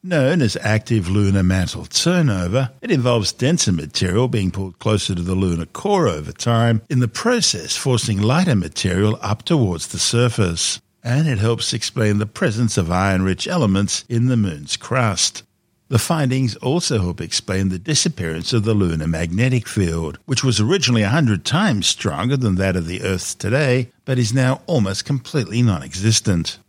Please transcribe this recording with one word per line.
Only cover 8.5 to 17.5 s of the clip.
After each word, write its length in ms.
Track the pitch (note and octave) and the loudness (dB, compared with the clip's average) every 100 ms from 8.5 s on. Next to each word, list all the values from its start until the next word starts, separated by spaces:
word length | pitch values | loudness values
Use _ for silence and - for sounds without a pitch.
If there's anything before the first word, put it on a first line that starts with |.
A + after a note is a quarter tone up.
material 640 | G#2 D#2+ - F#2 F2+ G#2+ G#2+ | 2 0 -4 -2 2 2 0
up 200 | G2 G#2+ | -4 -4
towards 440 | - E3 G#2 E2+ - | 0 2 2 -2 -6
the 120 | F2 | -4
surface. 840 | - A#2 B2 A#2 F#2 E2 - - _ _ | -2 2 0 2 -2 0 -4 -6 _ _
And 240 | A#2 B2+ D#3+ | -4 0 0
it 120 | A2 | 2
helps 340 | A2+ A#2 - | 0 0 -2
explain 460 | A2 - - G#2+ G#2 | -4 -6 0 2 2
the 80 | G#2 | -2
presence 500 | - E3+ G#2+ A#2 - | -2 -2 2 0 0
of 140 | E2 | 0
iron-rich 580 | F2+ G2 F#2+ F#2 F2+ - | 2 2 2 0 -2 -2
elements 560 | F3+ A2+ F#2+ G2+ - - | 0 2 2 0 -4 -4
in 160 | A#2+ B2 | 0 2
the 100 | B2 | 2
Moon's 400 | G2+ D2+ D2 - | 0 -2 -8 -10
crust. 680 | - C3 A#2 F#2+ - - _ _ _ _ _ | -4 0 0 0 -4 -4 _ _ _ _ _
The 100 | B2 | -2
findings 580 | - E3 C3+ C3 B2+ G2 | 0 0 0 0 0 -2
also 420 | - E3 E3+ B2 | -2 0 0 0
help 240 | F2 E2 | 0 -4
explain 480 | E2+ - - | -6 -6 -2